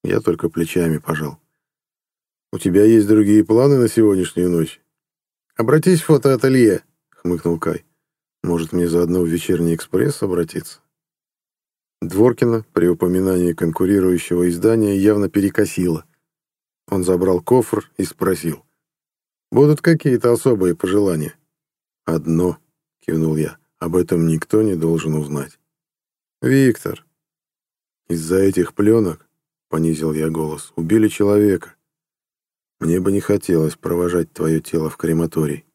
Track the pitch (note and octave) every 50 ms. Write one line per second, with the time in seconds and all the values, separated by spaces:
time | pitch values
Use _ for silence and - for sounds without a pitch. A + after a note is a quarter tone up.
0 | - F2+ G2 G#2+ - F2+ F2 D#2+ - E2 - E2+ E2+ - - F#2 E2+ E2 D#2+ C#2+
1 | - - D#2+ D2+ D2+ C#2+ D2+ _ _ _ _ _ _ _ _ _ _ _ _ _
2 | _ _ _ _ _ _ _ _ _ _ - F#2 - F#2+ F2 G2 G#2 A2+ A2+ A2
3 | G#2 G2+ A2 G#2+ G#2 G2+ G#2 G#2+ G2+ - A2 A#2 C3 C#3+ C#3+ C3 A#2+ G#2+ - A#2
4 | A2 G#2 G2 F#2+ F2+ E2 - F2 F2+ F2+ F2 E2+ D#2+ D#2+ - _ _ _ _ _
5 | _ _ _ _ _ _ _ _ _ _ _ - A2+ A#2 C#3+ D#3 - F3+ F#3 D#3+
6 | - - D#3 C3+ - C#3 C3+ B2+ - C3+ C3 C3 A#2+ G#2+ F#2 F2 _ _ _ _
7 | _ _ _ _ _ F2 F2 D#2+ - F2 E2+ E2 - E2 D#2+ E2+ _ _ _ _
8 | _ _ _ _ _ _ _ _ - F2+ E2+ E2+ E2 D#2 - F2 F2 E2+ D#2+ F2
9 | F2 E2 F2+ F#2 F2 E2 E2+ E2+ - - F#2 E2 E2+ E2+ E2 E2 - _ - F#2
10 | - D3 C#3 - - G2 F#2 F2 E2+ E2 - - - - - _ _ _ _ _
11 | _ _ _ _ _ _ _ _ _ _ _ _ _ _ _ _ _ _ _ _
12 | - E2+ F2 G2 A2+ B2+ A#2 - B2+ A#2+ A#2 A2 G#2+ _ _ - F2 F2+ F2 E2
13 | F#2 F2+ F2+ F#2 F#2+ F#2+ F#2 F2+ F2+ F2 E2 - F2 E2 D#2+ - F#2 F#2 G2+ G2
14 | F#2 F#2 F2+ E2+ - - F2 F2 F2+ F2+ E2+ F2 F#2+ A2 A2+ A2+ G#2+ G2+ G2+ G2
15 | F#2+ G#2+ G#2+ G#2 G2+ F2+ - G2+ G2 G2 - - G#2 F#2+ - - F2+ F2 E2 D#2
16 | - _ _ _ _ _ _ _ _ _ _ _ _ _ _ _ _ - G2+ F#2+
17 | F2+ F2+ F#2 F2 F#2 F#2+ F2+ F2 - - B2 B2+ A2+ - - - - _ _ -
18 | F#2+ - - _ F#2 F#2 F#2 D#2+ - E2 D2 - _ _ _ _ _ _ _ _
19 | _ _ _ _ _ _ _ _ _ _ - A#2+ C#3+ D3 D3+ C#3+ - E3+ E3 D#3
20 | - C#3+ B2 A2+ - A#2+ A#2+ A#2 - C3+ A#2+ G2 F#2 F2+ E2+ - - F2+ F#2+ G#2
21 | G2+ F#2+ E2+ D#2 D2+ - - _ _ _ _ _ _ _ _ _ _ _ _ _
22 | _ - E2 E2 C#2+ E2 E2 E2 F2+ F2+ E2+ _ _ _ _ _ _ _ _ _
23 | _ - D#2+ D#2+ D#2+ D#2+ D#2 D#2 D2+ D2 - _ _ _ _ _ E2 E2+ E2+ F2+
24 | F2+ - F#2+ E2+ E2 E2 D#2+ D#2+ - _ - G#2+ A2 G#2+ F#2 E2 D#2+ E2 E2 D#2+
25 | D#2 D#2+ D2+ D#2 D2 C#2+ D2 C#2+ C#2 - _ _ _ _ _ _ _ _ _ _
26 | _ _ _ _ _ _ _ _ - B2+ C3 C3+ C3+ B2 A2+ - - - - -
27 | _ _ _ _ _ _ _ _ _ _ _ _ _ _ _ _ _ _ _ _
28 | _ _ E2+ E2 D#2+ D#2+ F#2 F#2+ G2 G2 F#2+ F#2 E2+ - _ - G2+ G#2 A2+ A#2
29 | G#2+ F2+ D#2+ - _ _ _ _ _ _ _ _ _ _ - D#2+ E2 E2 D#2+ D2+
30 | D#2+ D#2+ D2+ D#2 D#2 D#2+ D#2+ E2 D#2 D2+ D#2 D2 - - _ - E2 E2 G#2+ A2
31 | A2 G#2 - - G#2 G2+ G#2 G#2 G#2 G2+ F#2+ F2 - - _ _ _ _ _ _
32 | _ _ _ _ _ _ _ _ _ _ _ _ _ _ _ _ D#2+ E2 E2+ F#2
33 | F#2 G2 G2 G2+ - - G#2 F#2+ - - F2 D#2+ D#2 D2+ - _ - F2 F2 F2
34 | F2 F2 F2 F2 E2 _ _ - D#2+ D#2+ D#2+ D#2+ - - - E2 D#2+ D2+ - -
35 | - E2 E2 E2 E2+ D#2+ - D#2+ D#2 D2 D2 - _ _